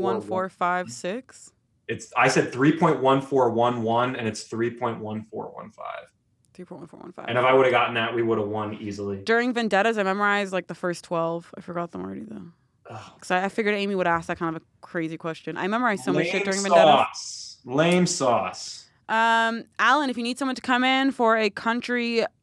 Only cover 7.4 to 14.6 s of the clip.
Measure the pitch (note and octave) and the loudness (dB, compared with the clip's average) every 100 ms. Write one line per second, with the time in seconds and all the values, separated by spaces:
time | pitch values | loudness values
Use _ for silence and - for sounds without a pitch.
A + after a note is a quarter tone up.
7.4 | B2+ C3+ B2+ A#2+ A#2 A#2 A#2 A#2 A2+ G#2+ | 4 6 6 4 2 0 -2 0 0 0
8.4 | G#2 G#2+ G#2 G#2+ G#2+ G2+ G2+ G2 F#2+ A#3 | -2 -4 -6 -8 -8 -8 -8 -6 0 0
9.4 | A#3+ A#3 A3+ G3 A3 A3 F#3+ G3 G3+ G3+ | 0 -2 0 2 2 2 0 0 2 0
10.4 | G3 F#3 F3+ F3 F3+ F3 - E3+ E3 E3+ | 0 -4 -6 -6 -6 -6 -4 -4 -2 -4
11.4 | - - F#3 E3+ E3+ F#3 F#3+ G3 G#3+ G#3+ | -10 -16 -10 -6 -6 -8 -10 -10 -12 -14
12.4 | F3 - _ _ - A2+ - - - F3+ | -16 -20 _ _ -16 -16 -16 -12 -2 0
13.4 | G3 - G#3 G#3 G3+ G3 F3 E3+ E3+ F3 | 0 -2 -2 0 -2 0 0 0 -2 -4
14.4 | E3 D#3+ | -4 -6